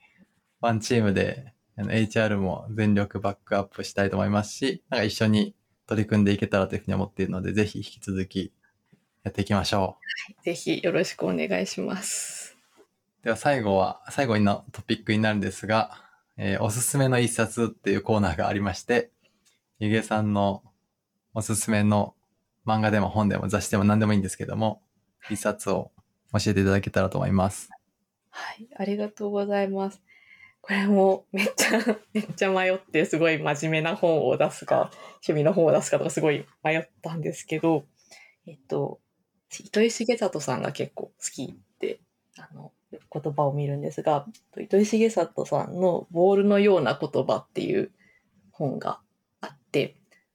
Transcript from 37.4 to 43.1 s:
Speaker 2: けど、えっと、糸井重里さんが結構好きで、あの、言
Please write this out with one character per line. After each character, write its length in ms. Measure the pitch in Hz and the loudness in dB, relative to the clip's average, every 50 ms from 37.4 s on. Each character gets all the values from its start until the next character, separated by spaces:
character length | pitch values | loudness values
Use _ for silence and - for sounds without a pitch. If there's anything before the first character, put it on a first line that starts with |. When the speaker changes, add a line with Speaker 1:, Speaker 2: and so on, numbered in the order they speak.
| - | -8
Speaker 2:
け 160 | - 160 156 | -6 -4 0
ど、 260 | 160 165 160 151 143 _ _ _ _ - - - - - _ _ - 175 | 2 2 2 2 -2 _ _ _ _ -20 -20 -20 -20 -20 _ _ -20 -20
え 60 | 160 | -20
っ 40 | - _ - | -20 _ -6
と、 320 | - 147 139 - - - _ _ _ _ _ _ _ _ _ _ - - | -4 -4 -4 -4 -8 -12 _ _ _ _ _ _ _ _ _ _ -20 -18
糸 240 | - - - 208 220 | -12 -4 0 2 2
井 80 | 233 | 2
重 260 | 226 - 226 220 240 233 | 2 -2 -2 -2 -2 -2
里 220 | 220 185 - 156 | -2 -4 -4 -4
さ 160 | 143 - 127 | -4 -4 -4
ん 80 | - - | -4 -4
が 80 | 135 | -6
結 220 | 139 - 127 135 - | -6 -6 -8 -8 -10
構 80 | - - | -12 -14
好 80 | - _ - | -14 _ -12
き 360 | - - - - 131 - 85 - _ _ _ _ | -12 -10 -10 -10 -12 -12 -12 -16 _ _ _ _
で、 220 | - - - - _ _ _ _ _ _ _ - | -6 -6 -6 -8 _ _ _ _ _ _ _ -20
あ 120 | - - 156 | -20 -20 -20
の、 160 | 139 - - _ _ _ _ | -20 -20 -20 _ _ _ _
言 420 | - 151 _ - | -20 -20 _ -12